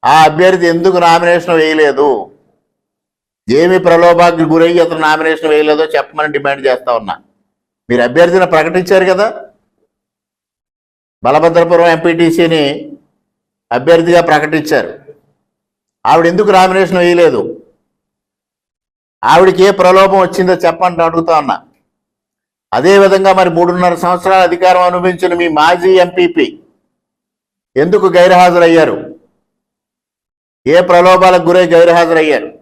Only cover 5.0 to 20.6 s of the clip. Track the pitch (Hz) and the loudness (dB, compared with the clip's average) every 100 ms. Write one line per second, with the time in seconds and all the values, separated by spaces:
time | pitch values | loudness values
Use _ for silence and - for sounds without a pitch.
5 | 156 156 160 156 160 151 151 151 156 151 | -2 -2 -2 -4 -2 0 0 -2 -2 -4
6 | - 156 151 143 143 139 135 127 127 117 | -6 -6 -6 -4 -6 -4 -4 -4 -4 -6
7 | 101 - _ _ _ _ _ _ - 123 | -6 -14 _ _ _ _ _ _ -6 -2
8 | 120 139 175 185 180 160 156 175 180 190 | -2 2 2 2 0 0 -2 -4 0 0
9 | 185 185 208 - - _ _ _ _ _ | 0 -2 -4 -6 -20 _ _ _ _ _
10 | _ _ _ _ _ _ _ _ _ _ | _ _ _ _ _ _ _ _ _ _
11 | _ _ 120 147 165 170 170 170 170 160 | _ _ -4 0 0 0 0 0 0 0
12 | 175 165 165 165 165 160 143 143 - - | -2 -2 -2 0 -2 -2 -4 -6 -14 -20
13 | _ _ _ _ _ _ _ 120 135 170 | _ _ _ _ _ _ _ -6 0 0
14 | 165 170 170 151 151 160 147 147 87 - | 2 0 2 -2 -2 -6 -2 -4 -4 -14
15 | - - _ _ _ _ _ _ _ _ | -20 -20 _ _ _ _ _ _ _ _
16 | - 156 165 170 208 190 185 190 180 180 | -2 0 0 0 0 2 2 0 -2 0
17 | 175 175 165 123 95 - _ _ _ _ | 0 2 2 0 -8 -12 _ _ _ _
18 | _ _ _ _ _ _ _ _ _ _ | _ _ _ _ _ _ _ _ _ _
19 | _ _ 113 156 190 175 190 196 180 190 | _ _ 0 2 2 2 0 2 2 2
20 | 190 196 180 180 185 180 | 2 0 -2 -2 -2 0